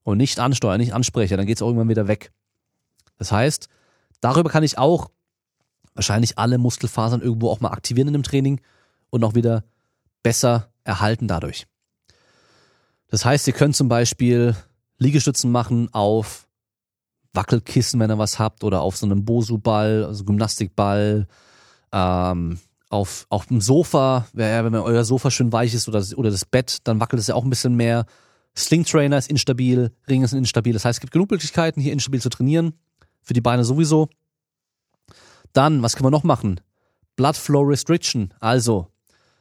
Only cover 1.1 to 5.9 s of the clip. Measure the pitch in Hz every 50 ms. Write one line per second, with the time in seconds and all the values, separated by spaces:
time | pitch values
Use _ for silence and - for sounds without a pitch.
1.1 | - 123 110 92 101 95 98 98 113 - 107 117 120 117 113 113 113 110 104 98
2.1 | 107 - - - _ _ _ _ _ _ _ _ _ _ _ _ _ _ _ _
3.1 | _ - - - 104 101 120 151 151 - - - _ _ _ _ _ _ _ _
4.1 | _ _ - 120 135 160 170 156 - 156 156 143 - - 127 151 175 160 - -
5.1 | _ _ _ _ _ _ _ _ _ _ _ _ _ _ _ _